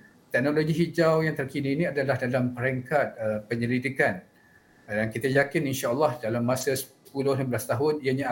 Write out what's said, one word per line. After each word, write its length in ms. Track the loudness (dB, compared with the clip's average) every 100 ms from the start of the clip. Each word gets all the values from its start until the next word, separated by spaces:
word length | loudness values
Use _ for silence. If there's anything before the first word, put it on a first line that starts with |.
| -20 _ _
teknologi 440 | 0 2 2 2
hijau 480 | 2 0 2 4 4
yang 160 | 2 -2
terkini 400 | -4 -4 -2 0
ini 80 | 0
adalah 280 | 0 0 0
dalam 360 | 0 0 0
peringkat, 540 | 0 -2 -2 0 0 0 -2
uh, 220 | -4 -4 -4
penyelidikan. 760 | -4 0 0 -2 0 0 0 -10 _ _ _ _ _
Dan 240 | -6 -2 -2
kita 220 | -2 2
yakin 320 | 2 2 0 -2
insya-Allah 500 | -2 -2 2 2 0
dalam 240 | -2 0
masa 320 | 0 0 0 -2
sepuluh 640 | -4 _ -10 -2 0 0
enam 160 | 0 -2
belas 80 |
tahun 400 | -2 0 0 0
ianya 260 | 0 0 -2